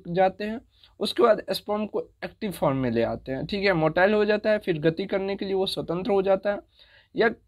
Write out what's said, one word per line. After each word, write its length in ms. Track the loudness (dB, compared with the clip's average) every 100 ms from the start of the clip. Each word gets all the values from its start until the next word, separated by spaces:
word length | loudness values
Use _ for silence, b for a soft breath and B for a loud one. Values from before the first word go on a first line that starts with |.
| -4
जाते 340 | 2 2 2
हैं। 180 | -8 -8 _ b b b
उसके 240 | -4 2
बाद 180 | 4 4 0
स्पर्म 340 | -8 -4 -4 -4
को 160 | -6 -8 -12
एक्टिव 280 | -14 -8 -8
फॉर्म 260 | 0 0 2
में 120 | 0
ले 120 | 2
आते 280 | 0 -2 -8
हैं, 140 | -8 -4
ठीक 180 | 0
है, 100 | 2
मोटाइल 400 | 2 2 4 4
हो 100 | 4 2
जाता 260 | 0 0
है, 80 | -2
फिर 200 | 0 0
गति 260 | 0 0 -4
करने 300 | -2 -4 -4
के 100 | -2
लिए 80 |
वो 120 | -2 -2
स्वतंत्र 460 | -4 -6 -4 0
हो 100 | 0
जाता 300 | 2 0 0
है, 80 | -6 -10 b b b b 0
या 140 | 0 0